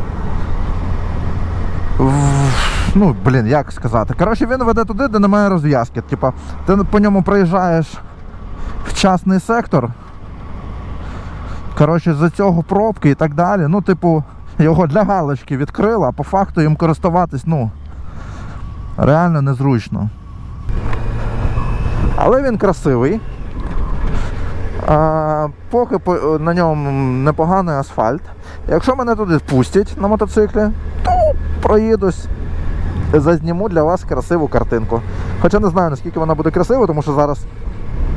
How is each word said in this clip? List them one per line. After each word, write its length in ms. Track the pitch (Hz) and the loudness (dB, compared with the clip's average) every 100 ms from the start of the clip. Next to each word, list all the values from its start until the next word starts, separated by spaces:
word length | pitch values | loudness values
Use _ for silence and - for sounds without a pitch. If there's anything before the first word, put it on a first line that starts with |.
| - - - - - - - - - - - - - - - - - - - - | -2 -4 -2 -2 0 0 0 -2 0 -2 0 -2 -2 -2 -2 -2 -2 0 0 2
в... 140 | 131 139 143 139 139 120 - - - | 2 4 2 4 2 2 2 0 2
Ну, 220 | 190 202 104 | 4 4 2
блін, 220 | 101 127 110 | 2 2 2
як 260 | 151 - | 0 0
сказати. 420 | - 120 113 104 123 | -6 -2 0 0 0
Коротше, 280 | 185 226 226 | 0 0 0
він 180 | 254 | 0
веде 200 | 233 226 | 0 0
туди, 240 | 214 208 277 | 0 0 0
де 100 | 214 | 2
немає 300 | 202 208 202 | 4 4 4
розв'язки. 520 | 185 147 135 117 - | 2 2 2 0 -4
Типа, 320 | - 135 135 - - - - | -6 -2 -2 -2 -8 -6 2
ти 100 | 196 | 2
по 220 | 190 208 | 4 4
ньому 240 | 208 196 | 4 2
проїжджаєш 640 | 185 202 180 190 180 165 156 - - - - - - - - - - | 2 2 2 2 2 2 0 -6 -16 -16 -16 -14 -12 -8 -6 -6 -6
в 80 | |
частний 460 | - 196 180 - 190 | 0 2 2 2 0
сектор. 500 | - 233 - 160 117 117 - - - - - - - - - - - - - - - - - - | 0 -2 0 0 0 -6 -14 -16 -14 -14 -12 -10 -10 -10 -10 -10 -10 -10 -10 -10 -8 -8 -6 2
Коротше, 360 | 147 170 175 | 2 2 2
за 160 | 143 165 | 2 2
цього 320 | - 202 170 | 2 2 2
пробки 480 | 156 196 220 202 151 | 0 0 0 2 2
і 40 | |
так 200 | 135 160 | 2 0
далі. 300 | 147 175 202 147 | 0 0 2 2
Ну, 140 | 202 | 0
типу, 420 | 196 175 175 156 143 - - - | 0 0 2 0 -2 -10 -10 2
його 280 | 156 160 170 | 4 4 4
для 180 | 170 | 2
галочки 520 | 196 196 147 135 - 135 | 2 2 0 -4 -4 -4
відкрили, 500 | 143 - 202 226 143 | -4 0 0 2 0
а 60 | |
по 120 | - | -2
факту 360 | 139 190 196 - | -2 0 0 0
їм 160 | 156 151 | 2 2
користуватись, 640 | 165 156 180 170 175 135 160 | 2 2 0 0 0 -2 -2
ну, 240 | 160 113 - - - - - - - - - - - - - | -2 -2 -6 -14 -12 -12 -12 -12 -12 -12 -10 -10 -10 -10 0
реально 460 | - 151 175 160 | 4 4 4 2
незручно. 680 | 139 127 139 120 - - 110 - - - - - - - - - - - - - - - - - - - - - | 0 0 2 2 0 -4 -4 -6 -16 -14 -12 -10 -2 -2 0 0 0 -2 -2 -2 0 0 0 0 0 2 2 2
Але 260 | - 254 | 4 4
він 160 | 277 220 | 2 0
красивий. 600 | 196 175 156 123 131 214 - - - - - - - - - - - - - - - - - | 0 0 2 2 2 0 -4 -8 -8 -6 -4 -2 0 0 0 0 0 -2 -4 -2 -4 -2 2
А, 600 | 151 156 156 156 151 151 147 - | 2 4 2 0 -2 -2 -6 -4
поки 280 | 233 240 202 | 0 0 0
по, 400 | - 180 143 156 | 0 0 2 0
на 140 | 156 | 0
ньому 360 | 175 165 151 143 135 135 127 | 2 2 2 0 0 0 0
непоганий 500 | 143 151 160 190 175 | 0 2 2 2 0
асфальт. 480 | 143 131 - 110 147 - - - - - | -2 -4 -2 0 0 -6 -16 -16 -10 -2
Якщо 280 | 160 254 262 | 0 2 0
мене 180 | 240 | 0
туди 220 | 220 208 156 | 0 2 0
впустять 580 | - 135 123 185 208 - | 2 2 2 2 0 0
на 80 | 196 | 0
мотоциклі, 600 | 214 208 - 208 - 208 - - - | 0 2 2 2 2 0 -2 -4 -2
то 60 | - 740 622 - - - | 0 2 2 2 -2 0
проїдусь, 640 | - 214 220 220 190 165 - - - - - - - - - | 2 4 4 2 0 -2 -4 -6 -4 -4 -2 -2 -2 -2 2
зазніму 560 | 151 143 170 160 170 214 | 2 4 2 0 -2 0
для 140 | 165 | 2
вас 220 | 156 180 | 2 0
красиву 440 | - 135 - 170 143 | -2 -4 0 0 2
картинку. 520 | 117 113 117 110 117 - - - - | 0 2 0 0 -2 -4 -6 -4 2
Хоча 180 | 175 202 | 2 4
не 100 | 208 | 2
знаю, 220 | 170 170 | 2 0
наскільки 280 | 135 175 165 | -2 -6 -4
вона 160 | 160 | 0
буде 160 | 156 160 | 0 0
красива, 360 | 175 175 262 196 | 0 2 2 2
тому 160 | 151 | 0
що 100 | 147 | 0
зараз 320 | 139 147 - - - - - - - - | 0 0 0 -6 -8 -8 -6 -6 -2 0